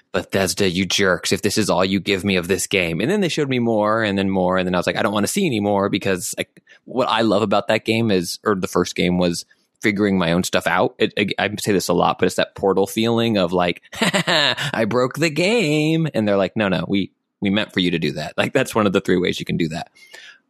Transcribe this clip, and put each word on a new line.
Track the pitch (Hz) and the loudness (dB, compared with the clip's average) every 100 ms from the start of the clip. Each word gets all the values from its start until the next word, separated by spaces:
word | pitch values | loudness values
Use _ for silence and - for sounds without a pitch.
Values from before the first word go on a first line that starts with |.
| _ | _
"Bethesda, | 95 85 98 95 - 101 | -6 -2 -2 -2 0 0
you | 87 92 | 0 -2
jerks, | - 95 87 - | 0 2 0 0
if | 98 | -2
this | 104 110 | 0 0
is | 98 | 0
all | 87 95 | 2 2
you | 98 | 0
give | 85 95 | 0 0
me | 98 92 | 2 0
of | 85 | 0
this | 92 - | -2 0
game." | 98 87 82 | 0 0 -2
And | 120 | -2
then | 208 | 0
they | 175 | 0
showed | - 139 | -2 -2
me | 127 | 0
more | 117 110 104 113 | 0 0 0 0
and | 110 98 | 0 0
then | 98 | 0
more, | 95 90 92 | 0 0 0
and | 90 | 0
then | |
I | 90 | 0
was | - | 0
like, | 87 | -2
"I | |
don't | 107 | -2
wanna | 104 104 | 0 -2
see | - 185 | 0 0
any | 110 | 0
more," | 101 101 98 | 0 0 0
because, | 98 98 90 - - | -2 -2 -4 -4 -8
like, | 92 - _ - - | -10 -12 _ -20 -8
what | 117 - | -2 0
I | 110 | 2
love | 113 98 | 2 2
about | 107 104 - | 2 0 2
that | 110 - | 0 2
game | 113 113 | 0 2
is, | 92 87 - | 2 0 -4
or | 104 98 | -2 0
the | 90 | 0
first | 95 87 - | 0 -2 0
game, | 90 90 | 0 2
was | 90 85 - _ _ _ | 0 -2 -10 _ _ _
figuring | 113 101 104 95 | -2 2 2 2
my | 82 | 2
own | 85 | 2
stuff | 92 92 85 | 0 -2 0
out. | 90 120 - | 2 0 0
It, | 110 - | -2 0
I, | 101 - | -2 0
I | 101 104 | -2 -2
say | - | 0
this | 95 - | 0 2
a | |
lot, | 87 85 - | 2 2 2
but | 90 | 0
it's | - | 0
that | - - | -4 -2
Portal | 98 95 98 | 0 2 0
feeling | - 113 117 117 104 | 0 0 0 2 0
of, | 87 | 0
like, | 90 87 - - | 0 0 -2 -10
<laughs> | - | -4
"I | 208 196 175 165 139 - 143 - 113 | -2 0 0 0 0 -2 -4 -2 -2
broke | 120 127 135 | 0 -2 -2
the | 165 | -2
game." | 147 180 240 156 151 156 165 156 110 | 0 0 0 0 0 2 0 0 0
And | 104 | 0
they're | 98 | 2
like, | 92 - | 0 0
"No, | 101 | 0
no, | 82 82 | 0 0
we, | 98 90 _ _ _ | -2 -2 _ _ _
we | 101 | 0
meant | 101 - | 0 0
for | - | 0
you | 87 | 0
to | 85 | 0
do | 78 | -2
that." | 71 78 - | -4 -8 -4
Like, | 85 | -2
that's | 135 123 | 0 0
one | 113 104 | 0 2
of | |
the | 98 | 2
three | - 90 | 2 2
ways | 90 87 | 2 -4
you | - | -6
can | 85 | -2
do | 80 | -2
that. | 80 - - - - - - | -4 -12 -16 -20 -20 -20 -20